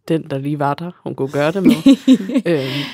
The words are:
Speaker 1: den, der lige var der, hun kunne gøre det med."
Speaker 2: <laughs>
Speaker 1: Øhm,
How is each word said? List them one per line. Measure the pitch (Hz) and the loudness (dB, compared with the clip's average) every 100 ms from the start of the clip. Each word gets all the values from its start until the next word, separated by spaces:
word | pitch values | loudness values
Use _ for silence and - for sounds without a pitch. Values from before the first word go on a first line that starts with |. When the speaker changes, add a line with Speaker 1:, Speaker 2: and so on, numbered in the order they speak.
| - | -4
Speaker 1:
den, | 160 160 | -4 -4
der | 139 | -8
lige | 139 147 | -6 -4
var | 143 | -4
der, | 143 170 - | -4 -10 -12
hun | 147 - | -14 -8
kunne | 135 | -6
gøre | 143 147 | -2 -2
det | 190 | 2
med." | 190 233 247 269 - 262 | 2 4 4 4 4 2
Speaker 2:
<laughs> | 190 262 190 | 2 -4 -2
Speaker 1:
Øhm, | 160 131 135 147 | -2 -2 -6 -8